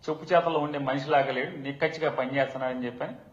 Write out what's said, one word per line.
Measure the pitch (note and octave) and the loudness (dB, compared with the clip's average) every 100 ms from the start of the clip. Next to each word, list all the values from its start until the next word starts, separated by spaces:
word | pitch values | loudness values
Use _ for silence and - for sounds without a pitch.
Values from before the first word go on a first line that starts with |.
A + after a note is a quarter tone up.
| - | -6
చెప్పు | D3+ - | -6 4
చేతల్లో | F3 E3+ D#3+ | 4 6 2
ఉండే | D3 D3 | 0 -2
మనిషిలాగా | C3+ C#3 C#3+ D3+ C3+ | 0 -2 4 4 4
లేడు, | B2+ C#3 - | 0 -4 -6
నిక్కచ్చిగా | C3+ C#3 D#3+ D#3 D3+ | -8 -2 -2 0 -2
పనిచేస్తున్నాడని" | C#3+ B2+ C#3 C3+ C3 C3 B2+ B2 | 0 -2 0 0 0 -4 -2 -6
చెప్పని | A#2+ D3+ - - | -6 -8 -10 -18